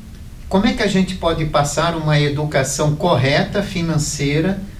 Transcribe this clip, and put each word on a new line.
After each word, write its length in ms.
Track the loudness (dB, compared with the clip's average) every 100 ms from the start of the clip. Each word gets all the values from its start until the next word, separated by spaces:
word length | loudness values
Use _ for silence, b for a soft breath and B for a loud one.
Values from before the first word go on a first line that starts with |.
| -16 -16 -16 -16 -2
Como 180 | 2 2
é 80 |
que 80 | 2
a 40 | 0
gente 280 | 2 0 0
pode 300 | -2 0 0
passar 500 | 2 2 2 0 0
uma 240 | 2 2
educação 720 | 2 0 0 0 0 0 0
correta 680 | 2 2 2 4 2 0 -2
financeira 1000 | -2 -2 -2 -2 -2 -2 0 0 0 -2 B